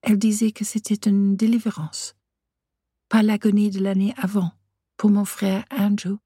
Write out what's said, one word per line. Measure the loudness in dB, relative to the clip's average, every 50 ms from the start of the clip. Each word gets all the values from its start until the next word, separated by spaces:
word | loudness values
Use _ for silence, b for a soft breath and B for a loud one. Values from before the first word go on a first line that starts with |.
Elle | 2 2 2 2
disait | 2 0 0 2 0 -2
que | -2 -4 -8
c'était | -6 -6 -8 -4 -2 -4 0 2 2
une | 2 4 4 2 2
délivrance. | 2 2 2 2 0 0 -4 -6 -6 -10 -10 -10 -12 -14 -14 _ _ _ _ _ _ _ _ _ _ _ _ _ _ _ _ _ _ _ _
Pas | 2 2
l'agonie | 4 4 0 2 0 2 2 4 2 0
de | 0 -2
l'année | -2 0 0 0 0 -2 -2
avant, | -4 -6 -2 -2 0 -2 -2 -6 _ _ _ _ _ _ _ _
pour | _ 2 2
mon | 2 2 0
frère | -2 -6 -4 -4 -2 -2 -4 -6 _
Andrew | -4 -2 0 0 0 -2 -2 -6 -8 -8 _